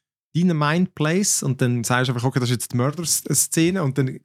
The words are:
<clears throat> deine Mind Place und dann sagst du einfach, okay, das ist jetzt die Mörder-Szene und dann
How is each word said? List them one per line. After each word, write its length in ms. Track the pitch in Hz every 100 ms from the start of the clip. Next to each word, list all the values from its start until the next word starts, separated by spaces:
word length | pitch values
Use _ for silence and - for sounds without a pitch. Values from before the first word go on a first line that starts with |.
| _
<clears throat> 240 | _ _
deine 200 | 160 180
Mind 420 | 156 147 170 185 -
Place 480 | 151 180 202 -
und 180 | 139 131
dann 220 | 123 120
sagst 240 | 113 123 127
du 40 |
einfach, 140 | 120 131
okay, 140 | 135
das 80 | 120
ist 40 | 120
jetzt 160 | -
die 40 | 120
Mörder-Szene 1080 | 131 156 160 - - 147 - 170 165 196
und 120 | 139 135
dann 200 | 131 -